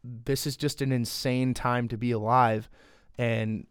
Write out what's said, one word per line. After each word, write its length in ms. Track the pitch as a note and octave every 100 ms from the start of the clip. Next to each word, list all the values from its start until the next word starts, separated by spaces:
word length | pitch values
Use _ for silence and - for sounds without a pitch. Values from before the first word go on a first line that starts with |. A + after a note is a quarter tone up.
this 440 | B2 A#2 A#2 C#3 D3
is 80 | C3
just 260 | D3 -
an 100 | C3+
insane 600 | B2+ A#2 - C3+ B2 C3
time 340 | A#2+ B2 B2 A#2+
to 80 | A2
be 140 | A#2+
alive 580 | A#2 G#2+ B2+ A#2+ A2 A2 - - - - -
and 500 | A#2+ A2+ A2 G#2+ -